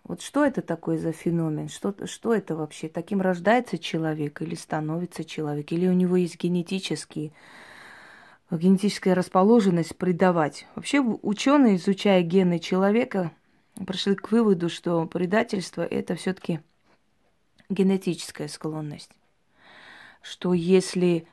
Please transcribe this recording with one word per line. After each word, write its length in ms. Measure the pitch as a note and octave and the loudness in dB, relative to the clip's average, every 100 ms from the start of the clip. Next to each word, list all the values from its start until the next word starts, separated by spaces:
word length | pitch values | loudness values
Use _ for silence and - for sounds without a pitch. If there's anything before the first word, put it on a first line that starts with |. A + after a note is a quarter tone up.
Вот 180 | - F3+ | -14 -12
что 220 | - C#4 | -4 0
это 180 | D4 - | 0 0
такое 360 | - D#3+ - E3 | -4 -6 -4 -2
за 140 | E3 | -4
феномен? 580 | D#3 F3+ E3+ D#3+ D3+ D#3 | -4 -2 0 0 -4 -8
Что, 260 | - G3 G3+ F#3 | -8 -8 -6 -10
что 280 | - A3+ | -6 -2
это 220 | A3 G3 D#3+ | -2 -2 -6
вообще? 340 | D3+ - D#3+ | -8 -10 -10
Таким 320 | F3 - G3 | -10 -4 -2
рождается 560 | F#3 F3+ F#3 B3 A#3+ E3 | 0 0 2 2 0 -6
человек 640 | - E3 D#3+ D#3 D3 - | -4 -4 -2 -4 -6 -6
или 140 | E3 E3+ | -8 -8
становится 680 | - D#3 D#3 E3 F3 - | -6 -6 -4 -4 -6 -8
человек? 480 | D#3 - D3+ D3 D3+ | -10 -8 -6 -6 -4
Или 160 | E3+ F#3 | 0 2
у 60 | |
него 240 | F3+ F3+ F3+ | 2 4 2
есть 240 | F3 - | 0 -2
генетический, 920 | F3 F3 E3+ F#3+ - D3+ - D#3 D3+ - - - - - - - - - - _ _ | -2 -2 -2 -6 -4 -8 -8 -10 -10 -12 -20 -20 -20 -20 -20 -20 -20 -20 -20 _ _
генетическая 640 | E3 F#3 F#3+ G#3 - F#3+ | 0 4 4 2 0 2
расположенность 840 | F3+ F3 F#3 G3+ A#3+ G3 E3+ E3 - | 2 2 2 6 6 6 2 -2 -2
предавать? 720 | F3+ E3+ F#3 E3+ C#3+ - - - | -2 2 2 4 0 -4 -14 -12
Вообще 260 | - C#4+ | -2 0
в-, 180 | B3 G3+ | 2 -2
ученые, 560 | - G3+ C4+ D4 A#3+ F#3 | -4 0 4 6 6 4
изучая 440 | G3 F#3+ G#3 F#3+ | 2 2 4 4
гены 380 | E3 F#3+ F3+ E3+ | 4 4 4 2
человека, 720 | - F#3 G3 A3 B3+ G3 E3 - _ _ _ - F#3 | 0 2 2 2 0 -2 -4 -8 _ _ _ -12 -8
пришли 280 | F#3 G3 G3 | -4 0 -2
к 160 | - | 2
выводу, 380 | A3+ G#3+ F3 E3+ | 2 4 2 0
что 360 | - F3 E3+ E3 | -4 -2 -2 -2
предательство 800 | F3+ F3 G#3 A#3 G3+ E3 - | -4 0 0 0 -4 -6 -8
это 320 | - - G3+ F3 | -6 -4 -6 -6
все-таки 440 | F#3+ F#3 - D#3+ - _ _ _ _ _ _ _ _ _ - | -6 -6 -6 -6 -8 _ _ _ _ _ _ _ _ _ -4
генетическая 800 | F#3+ F#3+ F#3+ F#3+ E3 - - D3+ | 2 2 2 -2 -6 -8 -12 -12
склонность. 640 | - D#3 D#3 D3+ E3 - _ _ _ _ _ - - - - - _ | -8 -8 -8 -8 -12 -18 _ _ _ _ _ -20 -20 -20 -20 -20 _
Что 300 | - - F#3 | -20 -6 0
если 760 | F3+ E3+ F#3 F#3 F#3 F3+ E3+ - | 0 4 4 4 2 2 2 -4